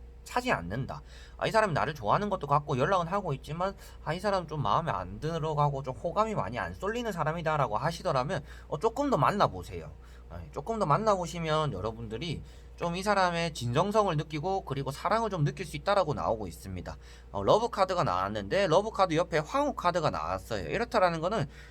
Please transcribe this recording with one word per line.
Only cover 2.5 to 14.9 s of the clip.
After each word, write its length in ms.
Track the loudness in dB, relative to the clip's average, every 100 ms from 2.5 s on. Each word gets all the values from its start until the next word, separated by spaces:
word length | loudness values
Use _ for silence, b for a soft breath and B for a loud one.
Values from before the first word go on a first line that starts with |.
| 2 2 2
연락은 300 | 4 2 2
하고 260 | -2 -2
있지만, 420 | -4 -6 -4 -4 -4 B B -6
아, 80 |
이 60 | -2
사람 260 | 0 0 0
좀 140 | -2
마음에 300 | 2 2 2
안 280 | -2 -4 -6
들어가고 640 | -4 -2 -2 2 2 2
좀 100 | -4
호감이 420 | -6 -2 0 0 0
많이 220 | -2 -2
안 160 | -4
쏠리는 380 | -4 -4 -2 -2
사람이다라고 640 | -2 -2 0 0 2 2 0
하시더라면, 680 | -2 -2 0 0 0 -2 -6 B B
어, 100 | -2
조금 300 | 0 2 2
더 80 | 4
만나보세요. 760 | 4 4 2 0 -10 -10 -12 -16 B B -14
아, 100 | -14 -10
조금 280 | -8 -4 0
더 60 | 2
만나보시면 880 | 4 4 2 0 -4 0 2 0
여러분들이 680 | -2 -4 -6 -8 -6 -6 -6 -10 B B -6
좀 180 | -4 -2
이 80 |
사람의 500 | 2 4 4 2 -2
진정성을 600 | -2 0 2 4 4 4 2
느끼고, 480 | -2 -4 -2 -2
그리고 280 | -2 -4 -4